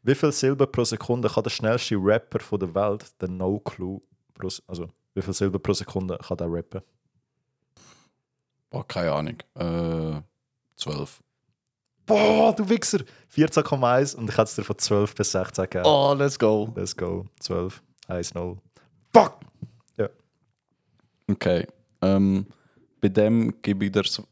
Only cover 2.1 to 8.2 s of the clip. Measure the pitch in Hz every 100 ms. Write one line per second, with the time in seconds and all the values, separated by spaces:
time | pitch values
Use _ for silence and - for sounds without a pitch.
2.1 | 110 - - - 101 92 87 104 107 -
3.1 | _ 90 92 92 104 - - 92 98 _
4.1 | _ _ - 92 - _ 87 82 _ _
5.1 | - 92 92 98 92 - 98 - 98 92
6.1 | 87 - 85 85 85 - 95 _ _ _
7.1 | _ _ _ _ _ _ _ - _ _
8.1 | _